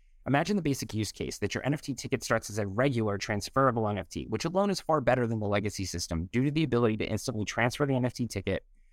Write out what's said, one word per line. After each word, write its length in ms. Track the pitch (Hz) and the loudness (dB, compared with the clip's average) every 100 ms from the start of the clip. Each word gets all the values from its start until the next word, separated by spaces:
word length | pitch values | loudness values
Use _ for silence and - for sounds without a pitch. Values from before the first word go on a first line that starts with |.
| _ - - | _ -10 0
Imagine 300 | 139 170 208 | 2 2 0
the 40 | |
basic 320 | 151 135 113 | 0 -2 -2
use 200 | 110 104 | -2 -4
case 260 | - - - | -4 -6 -4
that 160 | 101 | -4
your 100 | - | -2
N 80 | 127 | -2
F 80 | 147 | -2
T 140 | - | -4
ticket 280 | 127 127 120 | -8 -4 -4
starts 280 | - 113 - | 0 -2 0
as 80 | 104 | -4
a 80 | 101 | -2
regular 500 | 98 139 120 107 101 | 0 2 2 0 -2
transferable 720 | - 104 - 135 135 117 107 | -2 -4 -2 2 4 4 0
N 80 | 104 | -2
F 140 | - | -4
T, 160 | - - | -8 -4
which 160 | 107 | -4
alone 240 | - 190 202 | -2 0 2
is 140 | 185 | 0
far 180 | - 156 | 0 2
better 260 | 127 117 117 | 4 4 2
than 140 | 113 | 0
the 80 | 104 | 0
legacy 380 | 101 101 - 92 | 0 0 -2 -4
system 420 | 85 - 82 87 | -4 -4 -4 0
due 140 | 117 | 0
to 60 | 139 | 2
the 140 | 147 | 2
ability 340 | 156 120 120 107 | 2 4 4 2
to 80 | - | 0
instantly 400 | 107 - 113 104 | -2 -2 -2 -2
transfer 400 | - 123 - 147 | 0 0 2 2
the 100 | 127 | 2
N 80 | |
F 80 | 123 | 0
T 140 | - 117 | -2 -4
ticket 360 | 98 95 90 - - _ | -2 -2 -2 -4 -18 _